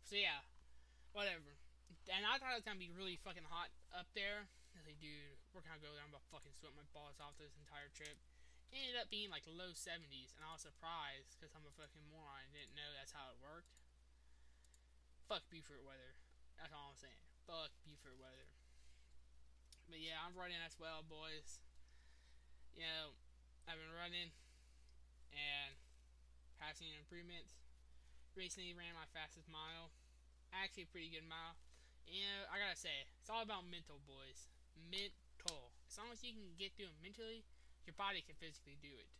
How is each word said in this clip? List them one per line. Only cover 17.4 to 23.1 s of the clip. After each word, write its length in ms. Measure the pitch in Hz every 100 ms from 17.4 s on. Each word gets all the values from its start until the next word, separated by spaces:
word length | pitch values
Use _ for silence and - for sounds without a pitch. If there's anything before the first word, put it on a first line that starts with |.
| -
Fuck 240 | 165 151 -
Beaufort 320 | 151 147 143 131
weather. 320 | 131 131 131 - - - - - - - - - - - - - -
But 100 | 165
yeah, 240 | 160 160
I'm 140 | 170 180
running 240 | 180 170
as 160 | 165 -
well, 260 | 160 160
boys. 560 | 160 156 160 156 - - - - - - - - - - - - -
You 140 | - 165
know, 320 | 160 151